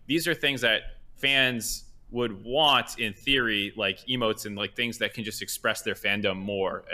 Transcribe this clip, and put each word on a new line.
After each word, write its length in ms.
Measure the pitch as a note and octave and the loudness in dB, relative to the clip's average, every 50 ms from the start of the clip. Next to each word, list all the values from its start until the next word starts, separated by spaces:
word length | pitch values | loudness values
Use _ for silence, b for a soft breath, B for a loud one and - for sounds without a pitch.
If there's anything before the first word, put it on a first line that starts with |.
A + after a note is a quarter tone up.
| - | -4
these 200 | - C#3+ E3 D#3+ | -2 0 0 2
are 60 | F3 | 0
things 300 | D#3+ - - C#3+ C3+ A#2+ | 0 0 0 0 0 2
that 180 | A#2+ A#2 A2 - - - - - - - - | 2 2 2 2 0 -6 -12 -12 -16 -18 -10
fans 760 | - - C3+ C#3 C3+ C3 B2+ B2 A2+ G#2 - - - - - - - - - | -2 0 2 4 4 4 4 2 0 -2 -4 -6 -6 -8 -14 -20 -20 -16 -8
would 320 | A#2 A#2+ A#2+ A2+ G2+ F#2+ | -2 -2 -2 -2 -2 -6
want 560 | G2+ A#2 B2+ D3+ D#3 D3 C#3 A#2+ A2+ - - - | -8 -2 2 4 6 6 6 6 4 0 -4 -4
in 140 | A#2+ G#2+ | -4 -4
theory, 600 | G2 - - C#3 C#3 C3 A#2+ A2+ G#2+ G2+ G2 G#2 - | -4 -4 0 2 2 4 4 2 2 0 0 -2 -2
like 220 | A2 G#2 G2 F#2+ - - | 0 0 0 0 -2 -4
emotes 380 | B2+ B2+ B2+ A#2 A2 G#2+ - - | -4 -2 0 2 2 0 0 -4
and, 120 | G#2+ G2+ | -8 -4
like, 180 | G2+ G#2 G2 - | -4 -6 -4 -2
things 220 | - A#2+ A#2 G#2+ - | -4 -4 -4 -2 -2
that 160 | G#2+ G2+ - | -2 -2 -2
can 100 | - G#2+ | -6 -8
just 160 | G#2+ - - | -8 -8 -8
express 380 | G2 - - - - A2+ G#2+ - | -8 -8 -8 -2 0 0 -2 0
their 140 | - A2 F#2+ | -2 -4 -4
fandom 420 | - - G2+ G2+ G#2 G2+ G2+ F#2+ | -2 0 0 0 2 2 0 0
more, 480 | F#2+ F#2+ G2+ G2+ G2 F#2+ F2+ D#2+ F2+ - - | 0 -4 -4 -2 0 0 -2 -2 -4 -6 -4